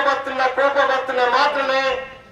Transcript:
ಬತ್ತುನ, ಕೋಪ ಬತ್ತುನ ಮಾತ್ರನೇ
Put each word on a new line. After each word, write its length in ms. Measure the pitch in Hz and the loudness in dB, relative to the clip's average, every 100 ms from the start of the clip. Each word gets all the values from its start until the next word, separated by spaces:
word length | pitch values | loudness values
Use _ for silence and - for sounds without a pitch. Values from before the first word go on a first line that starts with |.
| 277 | 2
ಬತ್ತುನ, 320 | 269 262 262 262 | 0 -4 -2 0
ಕೋಪ 300 | 269 277 277 269 | 2 2 2 2
ಬತ್ತುನ 280 | 262 262 254 247 | 0 -2 0 2
ಮಾತ್ರನೇ 520 | 262 294 285 269 269 262 254 - - - | 2 2 0 0 0 0 -4 -8 -18 -16